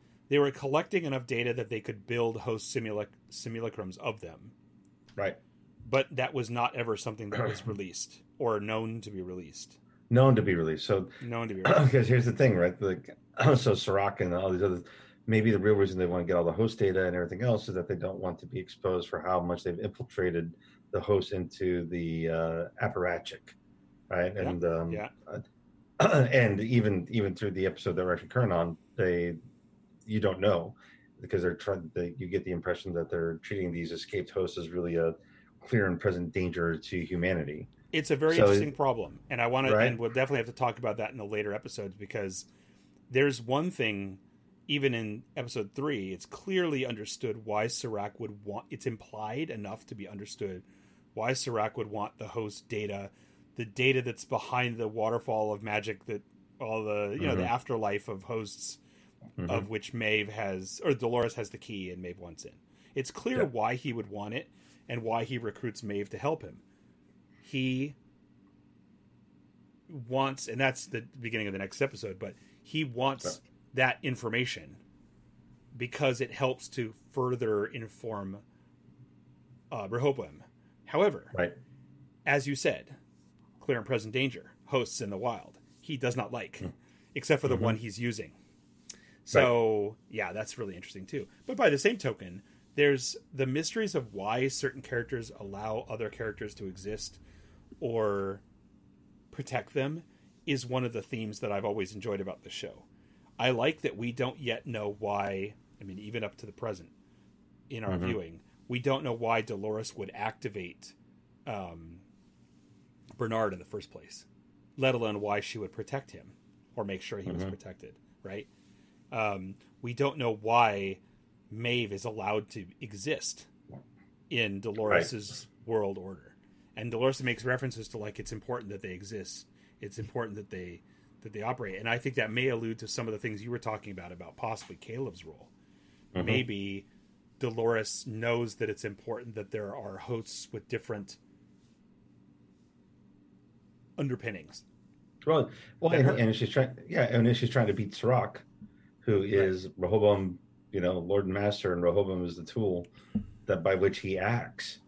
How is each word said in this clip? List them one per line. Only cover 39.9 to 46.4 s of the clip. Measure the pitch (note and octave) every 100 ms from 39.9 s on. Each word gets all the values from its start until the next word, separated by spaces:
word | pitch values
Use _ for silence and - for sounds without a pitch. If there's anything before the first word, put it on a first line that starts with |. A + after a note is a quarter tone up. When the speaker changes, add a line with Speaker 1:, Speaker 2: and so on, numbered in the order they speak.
| A#2
Speaker 1:
we'll | A#2
definitely | B2 C3 C3+
have | A2+
to |
talk | - B2+ A2
about | A#2+ G#2+
that | G#2+
in | B2+
the |
later | G2+ G#2+ G#2
episodes | G#2 A#2+ - G2+
because | G2 G2+ A2 G2 F#2 - - _ - _ - -
there's | B2 C#3+ B2
one | A2+ C#3 F3
thing | F3+ A2+ G2+ G2 F#2+ - - _ _ -
even | C#3+ C3+
in | A#2 A2 G#2+ - -
episode | A#2+ A#2+ G2
three, | - D3 A#2+ F#2+
it's | F2+ -
clearly | -